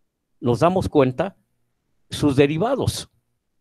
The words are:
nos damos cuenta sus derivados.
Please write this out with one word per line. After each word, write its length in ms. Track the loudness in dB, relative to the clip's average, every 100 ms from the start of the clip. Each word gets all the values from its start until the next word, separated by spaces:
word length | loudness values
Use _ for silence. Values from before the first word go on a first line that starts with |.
| _ _ _ _
nos 220 | -2 2
damos 280 | 2 0 0
cuenta 480 | 2 2 0 -6 -10 _ _ _ _ _ _ _
sus 260 | -4 0 2
derivados. 720 | 2 0 -2 -2 -4 -6 -10 _ _ _ _ _